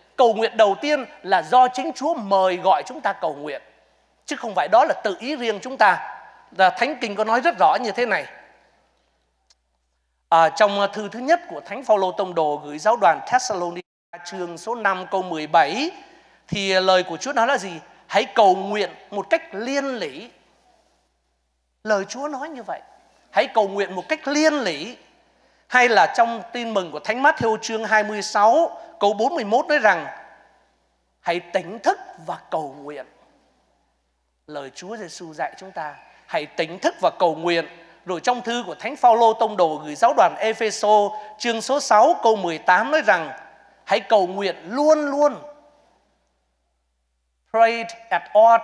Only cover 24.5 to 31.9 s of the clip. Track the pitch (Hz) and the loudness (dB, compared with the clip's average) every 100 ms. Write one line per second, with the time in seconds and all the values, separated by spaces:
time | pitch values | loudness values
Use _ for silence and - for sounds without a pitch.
24.5 | 302 220 147 190 247 _ _ _ _ _ | 2 -4 -6 -10 -14 _ _ _ _ _
25.5 | _ - 247 240 208 165 - 233 233 214 | _ 0 2 4 4 4 2 0 -2 -10
26.5 | 240 233 208 180 151 - 226 285 311 226 | -10 -4 -4 -4 -8 -6 0 0 2 0
27.5 | 220 226 220 220 214 208 214 196 214 208 | -2 -4 -6 0 0 0 -6 -4 2 4
28.5 | 277 339 - - - 202 208 240 339 208 | 4 2 -4 -18 -2 0 0 -2 -2 0
29.5 | 233 302 294 214 175 143 - - _ _ | 0 2 2 4 2 -2 -14 -20 _ _
30.5 | _ _ _ _ _ _ _ - 175 175 | _ _ _ _ _ _ _ -6 -6 -4
31.5 | 185 170 220 302 | -6 -6 -6 -2